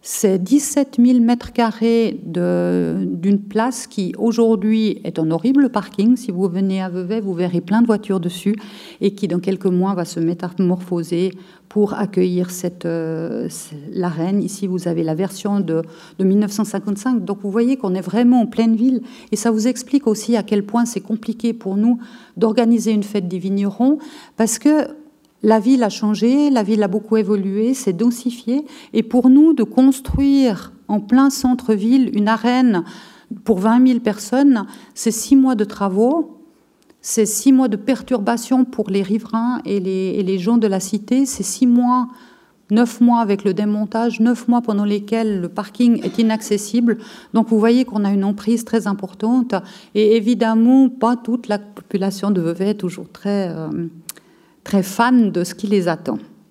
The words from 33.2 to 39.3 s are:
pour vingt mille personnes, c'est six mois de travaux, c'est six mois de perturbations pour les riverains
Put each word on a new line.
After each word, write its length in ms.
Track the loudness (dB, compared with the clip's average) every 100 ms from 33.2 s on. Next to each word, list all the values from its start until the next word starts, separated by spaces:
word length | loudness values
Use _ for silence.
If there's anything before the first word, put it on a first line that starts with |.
| _ -10
pour 140 | -2 2
vingt 220 | 4 4
mille 220 | 4 4
personnes, 680 | -2 -4 -2 2 4 4 -2 -14 -20
c'est 160 | -6 -4
six 260 | -4 4 4
mois 200 | 4 0
de 80 |
travaux, 720 | -2 -2 -2 2 2 2 -2 -10 -20 _ _ _ _ _
c'est 240 | -6 -2 0
six 260 | 2 4
mois 180 | 4 4
de 60 | -2
perturbations 880 | -2 -4 -2 -2 0 -2 0 0 0
pour 260 | -2 -2
les 100 | -2
riverains 600 | 0 -4 -4